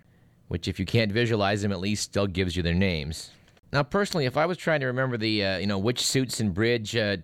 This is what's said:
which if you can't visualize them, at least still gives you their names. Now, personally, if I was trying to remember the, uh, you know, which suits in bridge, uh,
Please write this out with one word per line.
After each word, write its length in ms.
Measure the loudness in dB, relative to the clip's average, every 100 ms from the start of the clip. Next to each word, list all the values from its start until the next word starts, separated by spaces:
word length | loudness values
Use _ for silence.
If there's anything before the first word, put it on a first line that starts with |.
| -20 _ _ _ -6
which 180 | -4 -2
if 120 | -4
you 60 | 0
can't 260 | 2 2
visualize 500 | 2 2 2 2 0
them, 100 | 0
at 80 | -2
least 240 | -2 -4
still 240 | -2 -2 0
gives 280 | 0 0 0
you 80 |
their 100 | 2
names. 580 | 2 2 0 -4 -8 -12 -20 _ _ -6
Now, 80 | -4
personally, 460 | 0 0 0 0 0
if 100 | 0
I 80 | 0
was 140 | 0
trying 220 | 0 0
to 40 | 0
remember 320 | 0 -2 0
the, 260 | 0 2
uh, 140 | 0 0
you 80 | 0
know, 140 | 0
which 260 | 0 0 0
suits 340 | 0 0 0
in 120 | -2
bridge, 440 | 2 2 2 0 0
uh, 220 | 0 -2